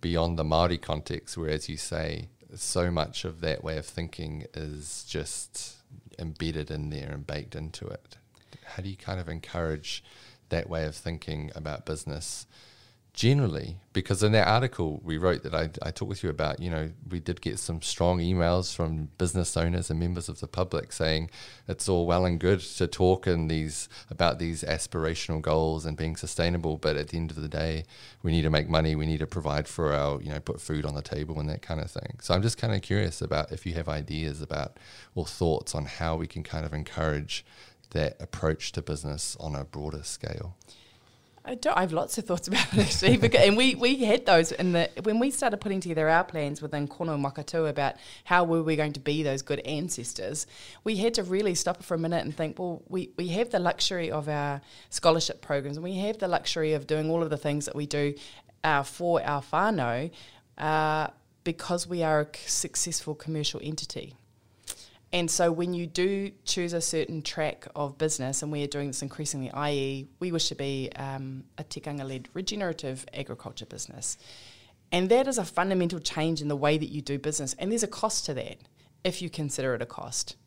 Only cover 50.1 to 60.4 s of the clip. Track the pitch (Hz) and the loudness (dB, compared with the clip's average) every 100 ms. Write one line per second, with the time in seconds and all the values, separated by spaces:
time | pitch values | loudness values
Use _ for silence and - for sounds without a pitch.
50.1 | - 95 - - - - - - 214 226 | -6 -6 -6 -8 -12 -20 -8 -2 2 2
51.1 | 233 180 190 208 170 - 180 - 170 165 | 2 0 2 2 2 0 -2 -2 -2 0
52.1 | 170 - 151 156 - 180 165 - 185 175 | 0 -2 -2 -4 -4 -6 -6 -6 -6 -4
53.1 | - 180 180 226 202 175 - - 185 160 | -4 -2 0 2 2 2 2 0 0 -2
54.1 | 151 147 147 143 139 - - - - 170 | -2 -2 -2 -2 -4 -8 -20 -10 4 6
55.1 | 160 - - - 143 139 147 175 185 208 | 6 2 -6 -2 -2 -2 -6 -4 -2 -2
56.1 | 214 185 175 - 170 156 151 139 156 156 | -2 2 2 2 0 2 2 2 0 2
57.1 | 165 160 147 151 147 143 143 147 147 147 | 2 0 0 0 -2 -2 -4 -2 0 0
58.1 | 143 - - - _ 156 143 135 - 175 | -2 -12 -20 -20 _ 2 4 2 -2 2
59.1 | 170 - 143 - 156 202 202 120 120 160 | 2 2 -2 0 2 2 2 2 0 -2
60.1 | - - - | -8 -20 -20